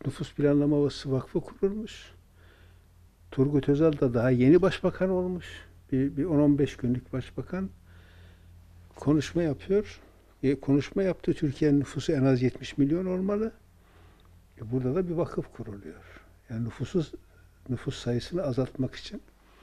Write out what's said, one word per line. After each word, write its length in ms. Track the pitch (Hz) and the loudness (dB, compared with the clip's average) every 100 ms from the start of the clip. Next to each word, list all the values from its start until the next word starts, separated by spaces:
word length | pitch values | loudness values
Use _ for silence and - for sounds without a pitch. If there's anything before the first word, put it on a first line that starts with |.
nüfus 300 | 135 - 156 | -8 -8 -8
planlaması 760 | - 143 143 147 147 143 - 143 | 0 2 4 4 2 0 -2 -4
vakfı 280 | 131 - 175 | -4 -2 -6
kurulmuş. 720 | - - 196 214 220 - - - - - - - - - _ - - _ - | -6 -4 -4 -4 -10 -14 -20 -20 -20 -20 -20 -20 -20 -20 _ -20 -20 _ -6
Turgut 380 | - 135 143 135 | 0 2 2 2
Özal 320 | 143 160 147 | 4 4 4
da 140 | 135 | 2
daha 160 | 120 127 | 2 4
yeni 320 | 123 127 175 | 6 8 8
başbakan 480 | 185 - 180 - 185 | 6 2 -2 0 0
olmuş. 360 | 185 180 175 - - - - - | 0 -2 -4 -10 -16 -20 -20 -4
Bir, 240 | 135 139 151 | 0 0 -2
bir 80 | |
on 140 | 175 147 | 0 4
on 200 | 147 143 | 6 4
beş 180 | 139 - | 2 -2
günlük 360 | 120 123 - | -2 -2 -4
başbakan 580 | 131 - - 127 180 190 - - - - - - - - - - - - - | -8 -8 -10 -8 -6 -8 -10 -20 -20 -20 -20 -20 -20 -20 -20 -20 -20 -20 -4
konuşma 460 | 139 151 - 170 | 2 2 2 -2
yapıyor. 580 | 165 135 - 196 208 - - - _ _ | -2 -2 -2 -2 -2 -10 -20 -20 _ _
E, 180 | 131 139 | -2 0
konuşma 420 | - 143 - 196 | 2 0 0 -2
yaptı. 320 | 190 165 - | -2 -2 -2
Türkiye'nin 460 | - 151 - 151 143 | -2 -2 2 4 4
nüfusu 320 | 131 143 147 | 2 -4 -2
en 120 | 147 | 2
az 180 | 135 127 | 4 4
yetmiş 360 | 127 - - - | 2 -2 -6 0
milyon 280 | 139 170 185 | 2 2 0
olmalı. 460 | 185 190 208 226 - - _ _ - - - - - _ - | -2 0 -2 -2 -6 -20 _ _ -20 -20 -20 -20 -20 _ -16
E, 100 | 113 | -6
burada 240 | 127 127 | -2 0
da 140 | 160 175 | 0 -2
bir 60 | |
vakıf 380 | 165 165 - - | -2 -4 -4 -8
kuruluyor. 680 | - 110 101 87 - - - - - - | -10 -12 -12 -14 -18 -20 -20 -20 -20 -10
Yani 140 | 113 | -8
nüfusu 400 | 117 - 131 180 147 - - - - _ - | -6 -6 -4 -2 -2 -8 -20 -20 -20 _ -8
nüfus 300 | 120 - - | -6 -6 -6
sayısını 440 | 120 120 - 175 | -4 -4 -2 -4
azaltmak 520 | 185 123 127 - 131 | -2 -2 -4 -4 -6
için. 280 | - - 208 - _ _ _ | -6 -14 -14 -16 _ _ _